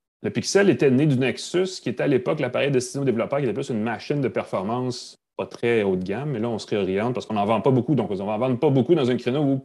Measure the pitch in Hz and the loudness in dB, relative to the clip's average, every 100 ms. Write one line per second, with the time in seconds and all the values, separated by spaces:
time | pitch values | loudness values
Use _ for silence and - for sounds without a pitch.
0 | _ _ 107 110 - 196 202 123 143 127 | _ _ -6 -4 0 4 4 6 4 4
1 | 156 127 127 - - 175 185 185 - 117 | 4 2 0 -2 -4 -2 -2 -4 -6 -2
2 | 147 123 147 156 127 120 139 131 123 139 | 2 2 0 -2 -2 0 0 0 -2 -2
3 | 135 113 101 143 127 110 - 113 113 110 | 0 0 0 0 -2 -2 -4 -4 -2 -4
4 | - 143 120 113 - 104 98 120 127 120 | -4 -2 -2 -2 -4 -4 -2 -4 -4 -6
5 | - - _ - 95 - 120 117 98 92 | -12 -20 _ -8 -8 -4 0 2 2 0
6 | 92 107 151 113 120 107 - 107 92 95 | -2 -6 -4 -4 -4 -4 -4 -2 0 -2
7 | 120 110 - 107 101 110 143 131 135 135 | -2 -4 -4 -2 0 2 2 2 2 0
8 | 101 98 101 107 131 120 156 135 117 165 | 0 -4 -4 -2 -2 2 2 4 4 4
9 | 123 123 120 143 139 135 | 2 0 0 0 0 0